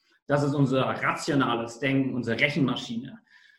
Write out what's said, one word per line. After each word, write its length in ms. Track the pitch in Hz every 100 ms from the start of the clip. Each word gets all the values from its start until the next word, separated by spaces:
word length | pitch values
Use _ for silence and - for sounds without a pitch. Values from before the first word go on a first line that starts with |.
| _ _ -
Das 160 | 143
ist 120 | 143
unser 300 | 147 131 131
rationales 960 | 117 110 131 170 - 143 120 117 113 -
Denken, 340 | 135 135 131
unsere 260 | 123 113 113
Rechenmaschine. 800 | 143 160 123 - - 117 131 - _ - -